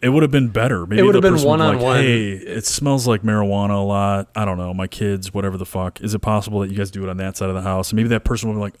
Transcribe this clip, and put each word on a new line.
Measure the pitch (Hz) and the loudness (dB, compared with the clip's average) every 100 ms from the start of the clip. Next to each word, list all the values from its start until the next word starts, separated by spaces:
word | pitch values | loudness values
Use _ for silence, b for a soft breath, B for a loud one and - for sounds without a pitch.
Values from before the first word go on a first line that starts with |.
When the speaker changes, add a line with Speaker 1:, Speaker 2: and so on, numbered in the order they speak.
Speaker 1:
It | 123 | 2
would | 143 | 4
have | 151 | 4
been | 139 127 | 4 2
better. | 104 120 107 85 | 0 0 -2 0
Maybe | 214 | 4
Speaker 2:
It | |
would | 190 196 | 4 6
have | |
Speaker 1:
the | 190 | 4
Speaker 2:
been | 170 | 4
Speaker 1:
person | 143 | 4
would | 156 | 4
be | |
like, | 160 - | 2 2
Speaker 2:
one-on-one. | 123 123 | 2 4
Speaker 1:
"Hey, | 127 117 104 | 4 2 0
it | 95 - 98 - | -6 -8 -6 -4
smells | - 143 139 123 | -2 0 0 2
like | 110 | 2
marijuana | 110 107 101 101 101 101 | 2 2 2 2 0 0
a | |
lot. | 98 101 98 98 98 - | 0 0 0 0 -4 -4
I | 104 | -2
don't | 90 | -2
know, | 90 | -4
my | 92 92 | -4 -6
kids, | - 107 98 95 | -4 -2 -2 -4
whatever | 104 98 92 | -4 -4 -4
the | 92 | -6
fuck. | 95 92 - | -6 -6 -6
Is | 107 | -6
it | 104 | -4
possible | - 107 98 104 | 0 -2 0 -2
that | 98 | -2
you | 98 | -4
guys | 98 | -6
do | 95 | -6
it | 95 | -6
on | 92 | -6
that | 95 95 | -6 -4
side | 95 | -4
of | 92 | -4
the | |
house?" | 95 92 95 | -2 -2 -2
And | 107 | 0
maybe | 117 | 0
that | 113 | 0
person | - 117 113 | 0 -2 -2
would | 107 | -4
be | |
like, | 101 - | -6 -6